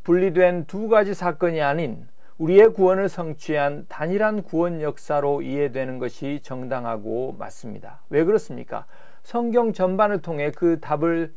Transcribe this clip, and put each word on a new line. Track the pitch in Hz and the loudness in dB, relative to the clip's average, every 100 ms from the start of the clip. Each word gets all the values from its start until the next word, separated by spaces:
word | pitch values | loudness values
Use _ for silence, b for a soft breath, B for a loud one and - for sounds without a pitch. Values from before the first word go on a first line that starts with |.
분리된 | - 175 190 170 180 175 | 2 4 4 4 4 4
두 | 151 190 220 | -4 -4 2
가지 | 220 202 | 4 4
사건이 | 202 180 151 175 160 | 0 -2 0 0 2
아닌 | 143 156 147 - - - b b | 0 0 -2 -6 -10 -12 b b
우리의 | 160 190 220 | 6 10 10
구원을 | 202 185 190 196 | 8 4 4 0
성취한 | - 160 151 - 151 143 143 135 | -2 -8 -6 -2 0 0 -2 -10
단일한 | - 156 202 214 214 | -6 -2 2 2 0
구원 | - 160 175 165 | -2 0 0 0
역사로 | 151 143 - 147 143 143 | -4 -6 -2 0 0 0
이해되는 | 131 143 143 127 131 127 | -2 -2 -2 -2 -4 -4
것이 | 123 - 135 143 | -6 -6 -6 -6
정당하고 | - 131 127 127 120 110 107 113 131 127 | -8 -8 -6 -4 -4 -6 -4 -4 -4 -8
맞습니다. | 107 - 117 104 104 - - | -10 -10 -10 -10 -12 -12 -2
왜 | 143 | 0
그렇습니까? | 165 214 - 123 117 110 - b b b | 2 2 0 -10 -8 -10 -10 b b b
성경 | - 240 233 233 233 | -6 -4 0 2 2
전반을 | 190 185 190 208 202 | 0 0 2 2 0
통해 | - 151 147 | -4 -4 -4
그 | - 170 165 | 0 0 2
답을 | - 151 165 165 160 | -2 0 0 0 -4